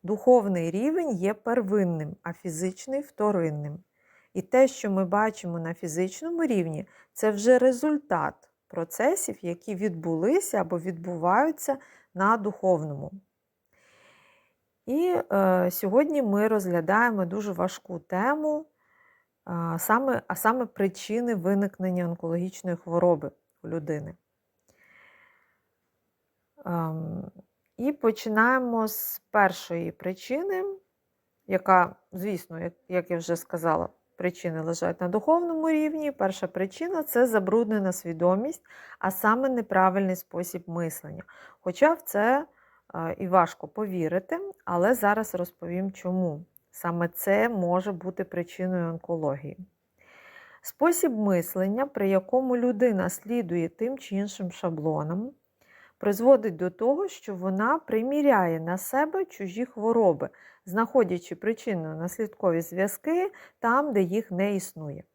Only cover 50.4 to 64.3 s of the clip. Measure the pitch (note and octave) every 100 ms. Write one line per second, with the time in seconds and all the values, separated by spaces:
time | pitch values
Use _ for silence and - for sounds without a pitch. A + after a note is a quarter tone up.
50.4 | - - - - D#4+ F4 E4 A3 G3+ F3+
51.4 | E3 F#3 F#3+ A3 C#4 - G3 F#3+ F#3+ B3+
52.4 | C4 B3 B3 G#3 B3 G3 F3+ - G#3 A#3+
53.4 | F3+ E3+ E3 _ A#3 C4 - G3 G3+ -
54.4 | F3+ - F3+ D#3+ D#3 D#3 D3+ F3+ B3 -
55.4 | _ _ _ - - _ G#3 G3+ A#3+ C4
56.4 | G#3+ D#3+ F3+ F3+ A#3 C#4+ G4+ - - F#3
57.4 | F#3+ F#3+ A3+ D#4 - A3 A#3+ D4 C#4+ A3
58.4 | F3 E3 E3 F#3 - C4 D#4 F#4+ F#4 -
59.4 | G3 G3 B3 - G#3+ A3+ G3+ D3 C#3+ _
60.4 | - _ - F#3+ A3+ C4 F#3+ F3 - F3
61.4 | G#3 A3 - F3+ D#3+ D#3 F3 - G#3+ -
62.4 | F#3+ E3 E3+ F3 G3+ - D4+ E4+ F#4+ -
63.4 | - _ A#3 B3+ D4 G#3 F#3 G3+ A3+